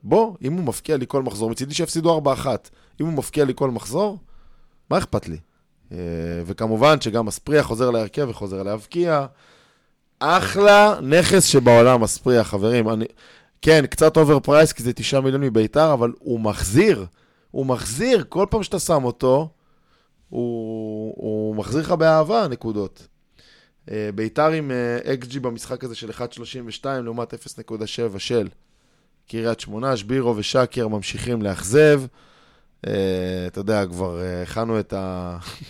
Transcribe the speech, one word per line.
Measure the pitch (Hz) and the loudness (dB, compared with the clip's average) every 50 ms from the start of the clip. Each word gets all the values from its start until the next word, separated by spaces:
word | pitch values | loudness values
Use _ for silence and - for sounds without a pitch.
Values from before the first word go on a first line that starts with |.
| - | -4
בוא, | 104 156 214 226 226 180 - - | 0 0 0 0 0 -4 -8 -8
אם | 135 160 | -6 -6
הוא | 185 170 | -4 -4
מפקיע | 123 107 - - - 156 | -6 -6 -8 -4 -4 -4
לי | 135 123 - | -4 -4 -4
כל | - 139 131 | -4 -4 -4
מחזור, | 123 101 104 113 113 | -4 -4 -4 -4 -4
מצידי | 113 - 135 139 147 | -4 -6 -8 -6 -4
שיפסידו | - 165 - - 165 160 170 165 | -4 -4 -4 -4 -2 0 2 2
ארבע | 156 139 143 131 | 2 2 0 0
אחת. | 123 131 139 117 - _ - - _ _ _ _ - | 0 -2 -4 -4 -4 _ -12 -20 _ _ _ _ -8
אם | 147 | -6
הוא | 165 165 | -4 -4
מפקיע | 139 - - - 151 143 | -4 -6 -4 0 0 0
לי | 131 120 | 0 0
כל | - 143 131 | -2 -2 -4
מחזור, | 120 107 95 95 117 175 208 208 190 170 - - - - - - - _ - _ _ _ _ - | -4 -4 -8 -6 -4 -2 -2 -2 -4 -8 -16 -20 -20 -20 -20 -20 -20 _ -20 _ _ _ _ -4
מה | 139 190 | -4 -2
אכפת | - - - 104 - 87 | -2 -2 -4 -6 -6 -6
לי? | 80 78 - _ _ _ _ _ _ _ _ - 85 | -12 -14 -14 _ _ _ _ _ _ _ _ -16 -14
אה, | 87 90 85 85 82 82 85 85 85 85 | -10 -8 -8 -8 -6 -6 -6 -8 -8 -8
וכמובן | 85 98 - 113 110 110 110 127 151 156 139 | -8 -8 -6 -4 -2 0 2 4 4 4 2
שגם | - 117 101 117 113 107 | 0 -2 -4 -2 -4 -4
אספריה | - - - - 147 147 131 | -8 -10 -6 0 0 0 0
חוזר | - 117 110 127 123 | 0 -2 -2 0 0
להרכב | 117 113 110 98 - 147 143 120 | 0 -2 -2 -4 -4 -6 -6 -6
וחוזר | 107 - 104 95 95 95 95 | -6 -8 -10 -10 -8 -8 -6
להבקיע. | 98 107 110 - - - 170 175 170 156 143 139 131 _ _ _ _ _ _ _ _ _ _ _ _ _ _ _ _ _ - | -6 -8 -8 -10 -8 -4 -4 -2 0 0 0 -2 -4 _ _ _ _ _ _ _ _ _ _ _ _ _ _ _ _ _ -4
אחלה | 131 151 175 185 185 190 175 196 202 208 202 208 208 214 202 - 127 | 0 2 2 2 2 0 0 4 8 8 10 10 8 6 4 2 0
נכס | 131 151 175 170 - 180 185 - | 2 4 4 4 6 4 4 4
שבעולם, | - - 135 120 123 117 117 117 127 127 120 113 | 6 4 6 8 8 8 10 10 8 6 6 4
אספריה, | 101 - - - 127 123 117 104 | 0 -2 -2 0 2 4 4 4
חברים. | - - 98 98 113 123 120 110 110 | 2 -2 -2 0 2 2 2 2 0
אני, | 113 110 113 - - _ - - - _ _ _ _ _ - | 0 -2 -4 -6 -8 _ -20 -20 -20 _ _ _ _ _ 4
כן, | 156 160 156 135 | 6 6 6 6
קצת | - - - 156 156 - | 2 2 4 4 6 6
אוברפרייס, | 165 156 143 151 135 - 143 143 151 160 156 - | 6 6 6 6 4 4 4 6 6 6 6 4
כי | - 117 | -2 -4
זה | 123 117 | -6 -4
תשעה | - 110 - 143 135 | -4 -4 0 0 2
מיליון | 131 135 131 139 | 2 2 0 0
מביתר, | 143 131 107 113 110 107 - 147 160 160 143 | 0 0 2 2 2 2 2 2 4 4 4
אבל | 117 120 117 120 - | 2 0 0 -2 -4
הוא | - - 120 113 | -6 -4 -4 -2
מחזיר, | 110 107 98 - - 92 101 151 208 220 160 104 92 87 _ _ _ _ _ _ _ _ | -2 -2 -4 -4 -4 0 4 4 6 6 4 2 0 -10 _ _ _ _ _ _ _ _
הוא | - - 135 | -8 -6 -4
מחזיר, | 131 127 117 - 107 113 139 226 262 254 196 127 - | -2 -2 -4 -4 -8 -6 -4 0 2 2 2 0 0
כל | - 175 190 - | -2 -2 -2 0
פעם | - 220 185 | 0 -4 -4
שאתה | - - 175 | -4 -6 -4
שם | - - 165 143 127 | -2 0 0 0 0
אותו, | 120 117 - 135 127 131 143 160 156 _ _ _ _ _ _ _ _ _ _ _ _ _ _ _ - | -2 -4 0 2 2 2 2 2 -2 _ _ _ _ _ _ _ _ _ _ _ _ _ _ _ -12
הוא, | - 120 120 120 117 117 113 110 113 110 110 110 107 107 110 110 - | -8 -6 -6 -6 -6 -6 -8 -8 -8 -8 -8 -8 -10 -10 -10 -12 -12
הוא | - - 110 107 107 107 110 107 | -10 -8 -6 -4 -4 -4 -4 -4
מחזיר | 107 101 101 120 156 | -6 -6 -4 -4 -4
לך | 156 - 180 | -2 -2 0
באהבה | 160 160 160 160 156 156 160 220 233 208 147 | 2 4 4 4 4 2 2 0 0 0 -2
נקודות. | 120 - - 113 107 104 98 90 - _ - _ _ _ _ _ _ _ _ _ _ _ _ _ _ _ _ - | -4 -6 -6 -6 -4 -4 -6 -6 -8 _ -20 _ _ _ _ _ _ _ _ _ _ _ _ _ _ _ _ -12
אה, | 107 107 107 107 98 | -10 -8 -8 -8 -6
ביתר | 104 110 110 - 147 151 160 | -6 -6 -4 -2 0 0 2
עם, | 160 160 147 139 | 2 0 -4 -4
אה, | 127 123 123 120 120 120 - - 135 | -4 -4 -2 -2 -4 -4 -4 -4 -4
אקס | 127 123 120 | -6 -6 -8
ג'י | 131 139 | -10 -8
במשחק | 127 123 117 117 - - 127 123 131 | -6 -6 -8 -8 -10 -10 -10 -10 -10
הזה | 123 113 | -12 -12
של | - 120 107 | -12 -12 -12
אחד | 107 - 120 117 - | -10 -10 -10 -10 -10
שלושים | - 117 - - 127 120 | -14 -16 -16 -14 -14 -14
ושתיים | 113 107 - - 139 135 131 120 | -14 -14 -10 -8 -6 -6 -6 -6
לעומת | 117 117 120 117 - - | -8 -8 -8 -8 -8 -10
אפס | 113 - - - - | -14 -16 -16 -18 -18
נקודה | 113 - 117 107 110 | -14 -12 -10 -8 -8
שבע | 104 - - 120 110 95 95 | -8 -6 -4 -6 -4 -6 -6
של | - - 123 117 101 90 - _ _ _ _ _ _ _ _ _ _ _ _ _ _ - | -6 -2 -2 -2 -2 -2 -8 _ _ _ _ _ _ _ _ _ _ _ _ _ _ -12
קריית | - 113 113 117 110 - | -8 -6 -4 -4 -4 -6
שמונה, | - - 104 110 127 139 131 | -8 -12 -10 -6 -4 -4 -4
שבירו | 110 101 104 127 135 123 120 113 | -4 -4 -4 -2 0 0 0 0
ושקר | 104 104 - - 131 123 117 - 131 113 110 | -2 -2 -2 0 0 0 0 -2 -4 -4 -4
ממשיכים | 107 104 95 - - - - 123 120 113 104 | -4 -6 -6 -8 -10 -8 -6 -4 -4 -2 -2
לאכזב. | 101 92 - 104 95 120 151 156 151 147 139 131 123 _ _ _ _ _ _ _ _ _ _ _ _ _ _ - | -4 -4 -4 -4 0 4 6 6 6 6 4 0 -4 _ _ _ _ _ _ _ _ _ _ _ _ _ _ -8
אה, | 107 104 101 95 95 92 92 92 92 92 90 90 | -4 -2 -2 0 0 -2 -2 -4 -4 -6 -6 -6
אתה | 90 - 101 | -8 -8 -8
יודע, | 98 104 107 104 98 | -4 -2 0 0 0
כבר, | 90 87 90 95 90 85 85 90 | -2 -4 -6 -6 -6 -6 -6 -8
אה, | 90 90 87 90 | -6 -6 -8 -8
הכנו | - - 110 113 113 113 107 | -8 -6 -6 -4 -2 -2 -4
את | 98 - 104 | -4 -4 -6
ה-, | 98 95 92 92 90 90 87 87 85 85 - - - 147 - | -8 -6 -6 -8 -8 -8 -10 -10 -12 -14 -16 -18 -18 -20 -20